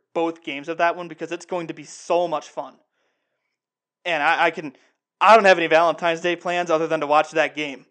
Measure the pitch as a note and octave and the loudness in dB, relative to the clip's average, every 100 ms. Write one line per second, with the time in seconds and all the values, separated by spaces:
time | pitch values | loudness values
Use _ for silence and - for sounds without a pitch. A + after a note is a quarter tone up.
0 | _ F3 E3 E3 - C#3 C#3+ E3 E3+ E3+ | _ -4 -4 -4 -10 -12 -10 -2 -2 -2
1 | F3 D#3 D#3+ E3+ - F3+ E3 D#3 C#3+ - | -10 -12 -10 -10 -8 -8 -8 -12 -16 -20
2 | - F3 F3 D3+ - - C3+ A#2 _ _ | -4 -2 -2 -6 -8 -14 -14 -18 _ _
3 | _ _ _ _ _ _ _ _ _ _ | _ _ _ _ _ _ _ _ _ _
4 | F3 D#3+ C#3+ C#3+ E3+ E3+ D3+ - _ _ | -6 -2 0 2 0 -2 -10 -14 _ _
5 | _ _ F#3 A3 G3 F3+ E3 D#3+ E3+ D#3 | _ _ 6 8 8 4 4 4 2 0
6 | F3 E3 F3 E3+ F3+ F3 F3 D#3+ D#3+ D#3+ | -2 -2 -2 -4 -4 -4 0 0 0 -4
7 | D3 D3+ D3+ D#3+ D3 D3 D3 C3 - | 2 2 2 -2 -2 -4 -10 -10 -18